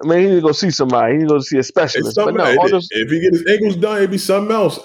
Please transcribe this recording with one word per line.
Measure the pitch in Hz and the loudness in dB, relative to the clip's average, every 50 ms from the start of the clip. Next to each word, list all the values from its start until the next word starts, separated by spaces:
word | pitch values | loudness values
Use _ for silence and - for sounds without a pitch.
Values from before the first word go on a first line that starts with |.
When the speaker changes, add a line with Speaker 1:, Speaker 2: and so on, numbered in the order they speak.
| - | -2
Speaker 1:
maybe | 156 170 175 190 | 0 2 2 4
he | 196 | 4
need | 185 | 2
to | 175 | 2
go | 160 156 147 | 2 2 0
see | - 208 180 | 0 -2 -2
somebody. | 139 - 139 127 127 117 113 113 139 | -2 0 0 0 2 2 2 2 2
He | 156 | 0
need | 160 151 | 2 2
to | 147 | 2
go | 143 | 0
see | 131 - 147 | 0 0 -2
a | 131 | -2
Speaker 2:
It's | 123 - | -2 0
Speaker 1:
specialist. | - 190 160 - - 131 - - - | 0 -2 0 0 -2 -4 -4 -4 -2
But | 208 208 | 0 0
Speaker 2:
something | - - 214 | 0 0 0
Speaker 1:
no, | 165 | 0
Speaker 2:
else. | 131 123 139 | 2 2 2
Speaker 1:
all | - | 2
Speaker 2:
If, | - | 2
Speaker 1:
those | 202 180 170 - | 2 0 -2 -2
Speaker 2:
if | - 110 113 135 | -4 -4 -2 -2
he | 156 165 | -2 0
get | 175 185 170 | 0 0 0
his | 170 - | 0 0
ankles | 185 208 214 220 208 185 | 0 0 0 0 0 -2
done, | 170 202 214 214 208 | -2 -2 -2 0 0
it'd | 196 180 | -2 -2
be | 196 | -2
something | 190 - - 190 202 202 208 220 | -2 -2 0 0 0 0 -2 0
else. | 220 196 151 139 - - | 0 0 -2 -2 -4 -8